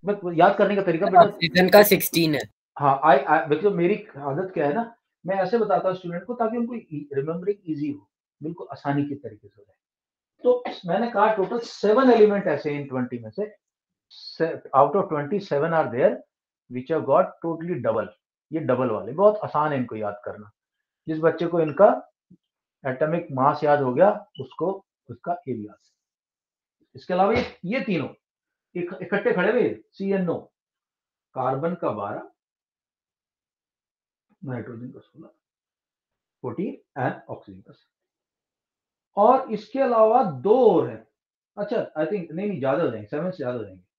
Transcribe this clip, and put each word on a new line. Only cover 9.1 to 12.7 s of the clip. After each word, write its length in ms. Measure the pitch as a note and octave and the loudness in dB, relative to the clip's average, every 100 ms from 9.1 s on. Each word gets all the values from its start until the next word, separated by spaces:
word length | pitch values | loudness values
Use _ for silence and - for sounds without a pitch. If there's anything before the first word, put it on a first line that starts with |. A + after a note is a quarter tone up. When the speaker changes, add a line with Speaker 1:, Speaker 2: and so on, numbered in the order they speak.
Speaker 1:
तरीके 340 | C#3 A2+ G#2 G2+ | -8 -14 -18 -20
से 60 | _ | _
हो 60 | |
जाए। 120 | _ _ _ _ _ _ _ _ | _ _ _ _ _ _ _ _
तो 220 | A#3+ B3 - - F3 | 0 0 -2 -12 -4
मैंने 240 | G3+ A#3 | -2 -2
कहा 240 | G3+ G#3+ | 2 2
total 240 | G#3 F#3 A#3+ | 2 -2 -4
seven 520 | - - G3+ A3 C4 | -8 -2 2 4 6
element 360 | A3+ G#3+ G3+ F#3 | 6 6 4 -2
ऐसे 280 | C#3+ D3+ | -2 -4